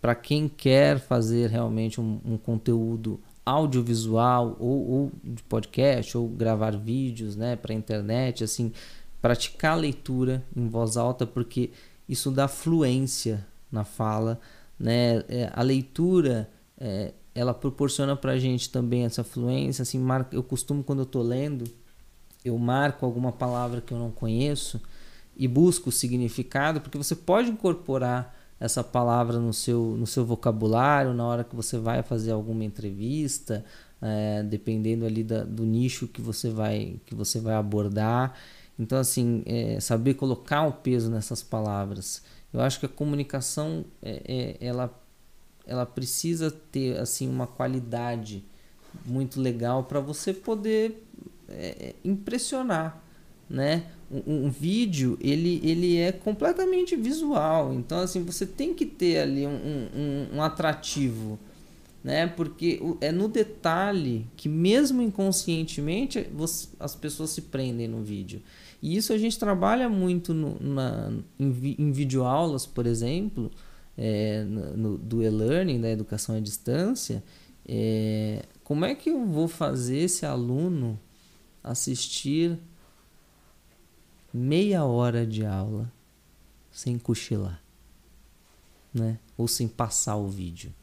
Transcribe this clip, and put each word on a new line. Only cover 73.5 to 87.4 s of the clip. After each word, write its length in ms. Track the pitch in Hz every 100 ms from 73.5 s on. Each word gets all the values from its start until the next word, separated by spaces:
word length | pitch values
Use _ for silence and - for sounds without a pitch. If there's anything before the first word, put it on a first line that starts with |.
| - - - - -
é, 480 | 113 107 107 107
no, 320 | 104 107 76 80
no, 220 | 110 101
do 240 | 113 117
e-learning, 580 | 110 107 110 160 185 127
da 100 | 113
educação 460 | 110 107 104 - 110
à 40 |
distância. 800 | 104 - - 135 185 254 - 113 - - - - -
É, 800 | 110 110 110 110 107 107 107 - -
como 220 | - 147
é 100 | 190
que 160 | 277 -
eu 140 | 311 226
vou 220 | 151 165
fazer 500 | 165 151 131 123 135
esse 280 | 175 - 151
aluno 720 | 127 120 127 175 170 120 107 - - _ - - -
assistir 960 | - - - 123 - - 135 147 170 165 - - - - - - _ _ - - _ _ - - - - - 120
meia 480 | 127 156 208 185
hora 400 | 143 120 123 117
de 220 | 117 110 107
aula 440 | 95 98 107 117 - _ _ _ - - - _
sem 280 | - - 120
cochilar, 640 | - 117 - 110